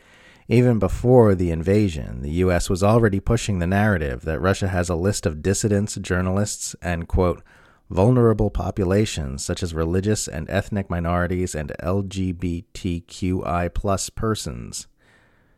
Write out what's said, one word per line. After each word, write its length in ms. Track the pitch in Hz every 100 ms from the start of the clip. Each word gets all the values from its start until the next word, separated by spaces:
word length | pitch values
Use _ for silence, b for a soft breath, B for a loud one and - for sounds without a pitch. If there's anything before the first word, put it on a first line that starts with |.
| b b b b b
Even 280 | 117 123 113
before 560 | 95 - 120 127 107
the 160 | 92 87
invasion, 720 | 82 82 104 104 78 - 62
the 80 | 67
U 200 | 82 92
S 200 | 87 -
was 120 | 95
already 380 | 101 117 113 98
pushing 380 | - 117 - 95
the 80 | 85
narrative 560 | 98 107 92 73 60
that 180 | 80 78
Russia 280 | 87 98 95
has 200 | 92 87
a 60 |
list 320 | 82 92 101 95
of 160 | 78
dissidents, 540 | 90 98 110 101 104 -
journalists, 800 | 92 90 92 92 104 - - -
and, 260 | 90 85 85
quote, 360 | - 90 82 - b b b _
"vulnerable 580 | 87 104 127 117 107 104
populations 960 | - 92 - 90 98 110 - 69 69
such 180 | - 90
as 120 | 90
religious 520 | 80 82 92 98 107 -
and 220 | - 78
ethnic 400 | 95 - 104 95
minorities 640 | 87 85 87 87 90 92
and 220 | - 71 -
L 200 | - 95
G 320 | 98 95 92
B 320 | 87 92 85 -
T 280 | - 95 85
Q 440 | - - 92 92
I 240 | - 85 87
plus 400 | - 104 95 -
persons," 800 | - 110 107 - 60 55 - - _ b b b b b